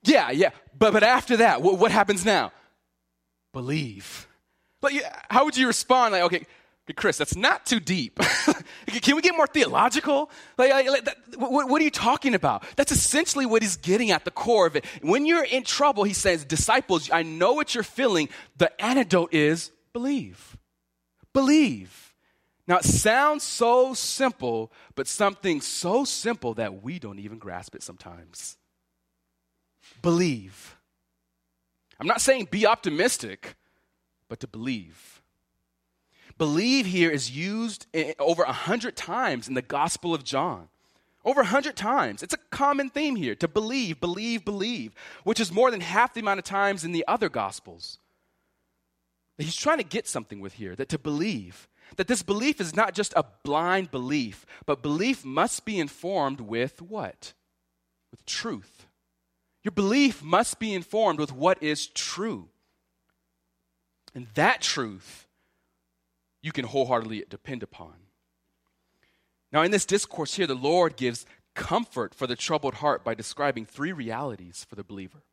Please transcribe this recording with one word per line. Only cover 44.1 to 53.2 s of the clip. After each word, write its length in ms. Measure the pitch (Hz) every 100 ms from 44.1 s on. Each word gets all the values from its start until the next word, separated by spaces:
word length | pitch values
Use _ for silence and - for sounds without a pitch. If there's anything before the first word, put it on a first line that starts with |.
| 180 226 226
believe, 500 | 190 202 214 233 110 - - -
which 180 | - 220
is 120 | 202
more 180 | 180 254
than 100 | 220
half 340 | 165 196 247
the 60 | 233
amount 180 | 214 196
of 60 |
times 380 | - 196 202 196
in 100 | 160
the 120 | 170 156
other 220 | 214 190
Gospels. 720 | 123 98 - - 87 - - _ _ _ _ _ _ _ _ _ _ _ _ _ -
He's 200 | 151 -
trying 220 | 294 320
to 60 |
get 240 | 180 - -
something 320 | 131 107 101
with 140 | 98
here, 200 | - 98 92
that 120 | 135
to 80 | 151
believe, 680 | 156 147 196 143 90 - _ _ _ -
that 120 | 185
this 140 | 240
belief 380 | - 202 269 -
is 140 | 170
not 200 | 156 214
just 200 | 180 202
a 80 | -